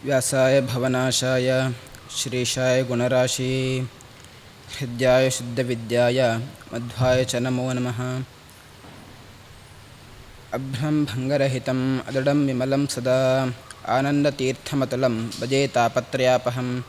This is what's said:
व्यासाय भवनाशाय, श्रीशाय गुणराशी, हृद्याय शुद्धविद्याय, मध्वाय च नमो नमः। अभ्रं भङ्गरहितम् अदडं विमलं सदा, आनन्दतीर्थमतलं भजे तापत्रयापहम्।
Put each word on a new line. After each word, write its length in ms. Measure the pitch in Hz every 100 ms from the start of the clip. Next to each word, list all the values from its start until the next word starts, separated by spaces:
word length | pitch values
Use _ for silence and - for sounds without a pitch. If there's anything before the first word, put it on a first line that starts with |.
| 131
व्यासाय 560 | 135 123 135 131 135
भवनाशाय, 1120 | 123 123 127 127 131 123 127 131 127 131 131 120 - - -
श्रीशाय 720 | - - 127 120 - 127 127
गुणराशी, 1040 | 123 120 123 127 127 - 127 131 131 131 127 - - - - - - - - -
हृद्याय 500 | 131 120 127 127 131
शुद्धविद्याय, 1160 | 123 120 120 123 120 113 120 120 127 127 113 131 - -
मध्वाय 520 | 120 120 117 127 127 127
च 100 | 123
नमो 380 | 127 127 127
नमः। 500 | 127 123 117 127 127 127 - - - - - - - - - - - - - - - - - - - - - -
अभ्रं 520 | 120 135 131 151 151 147
भङ्गरहितम् 960 | 120 131 143 135 131 120 131 131 131 -
अदडं 400 | 135 135 143 139
विमलं 400 | 127 131 135 143
सदा, 640 | - 123 127 131 131 131 120 - - -
आनन्दतीर्थमतलं 1400 | 120 139 143 143 139 127 127 - 143 127 123 131 113 113
भजे 380 | - 123 135 139
तापत्रयापहम्। 1120 | 127 117 123 117 135 127 127 123 123 123 123